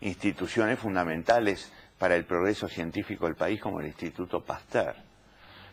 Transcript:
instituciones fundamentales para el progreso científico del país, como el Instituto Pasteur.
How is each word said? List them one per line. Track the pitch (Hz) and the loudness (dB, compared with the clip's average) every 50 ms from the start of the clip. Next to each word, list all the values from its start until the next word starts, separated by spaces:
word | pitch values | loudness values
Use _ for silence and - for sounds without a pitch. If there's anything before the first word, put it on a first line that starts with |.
instituciones | - 104 92 - - 104 95 - 92 85 - 117 110 107 127 127 | -6 -6 -4 0 0 0 0 0 -2 -2 2 2 2 2 2 0
fundamentales | - 110 95 92 87 82 80 82 82 - 113 120 113 104 95 90 - - - - - - - - | 0 0 0 2 2 2 0 0 2 4 4 4 4 2 0 0 -4 -12 -18 -20 -20 -18 -4 0
para | 95 90 87 | 2 4 4
el | 87 82 | 4 2
progreso | - 92 85 90 98 107 - - | 2 0 2 4 2 2 0 -2
científico | 90 - - 85 82 82 95 101 - 107 92 87 | -6 -4 -4 -6 -4 -4 -4 -4 -4 -4 -2 -2
del | 82 78 | -2 0
país, | - 82 85 107 104 | 0 0 0 0 0
como | - 104 90 85 | -2 -4 -4 -4
el | 76 78 | -4 -6
Instituto | - - - 82 - - 90 - - 85 - | -8 -8 -8 -8 -6 -6 -6 -4 -4 -4 -4
Pasteur. | - - - - - - 123 98 73 - - - - - - - - - - - - - - - - | -4 -8 -8 -6 -2 0 0 0 0 -2 -8 -12 -20 -20 -20 -20 -20 -20 -20 -20 -20 -20 -20 -20 -20